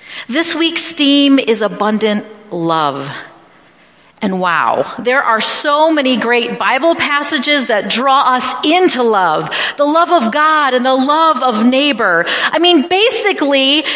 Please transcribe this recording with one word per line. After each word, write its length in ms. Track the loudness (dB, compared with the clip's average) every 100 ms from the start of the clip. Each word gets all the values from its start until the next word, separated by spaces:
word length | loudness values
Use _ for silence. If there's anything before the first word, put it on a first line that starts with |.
| -20 -16 -6
This 260 | -2 -2
week's 380 | 0 -2 -2 -4
theme 480 | 0 2 4 4 2
is 200 | 2 0
abundant 640 | -2 -2 -2 0 0 -2 -6 -18 -12
love. 580 | -4 -2 0 0 -4 -10 -12 -16 -20 _ _ _ _ _ _ _ -8
And 200 | -6 -2
wow, 560 | 0 0 0 0 -2 -4
there 240 | -2 0
are 180 | 0 0
so 520 | 0 -2 0 2 2
many 240 | 2 0 0
great 420 | 0 0 -2 -4
Bible 380 | -2 0 0 0
passages 720 | -2 -2 -2 -4 0 0 0
that 200 | -2 -2
draw 460 | -2 2 2 2
us 180 | 0 -2 -4
into 400 | 0 2 2 0
love, 440 | 0 2 0 0 -4 -6 -6 -2
the 80 |
love 260 | 0 2 2
of 220 | 2 0
God 420 | 0 2 2 2
and 100 | 0
the 80 | 0
love 480 | 0 2 2 2 2
of 240 | 0 2
neighbor. 600 | 2 2 0 0 0 0 0
I 320 | -2 -2 0
mean, 300 | 2 2 2
basically, 960 | 0 0 0 -2 -2 0 2 2 0 -2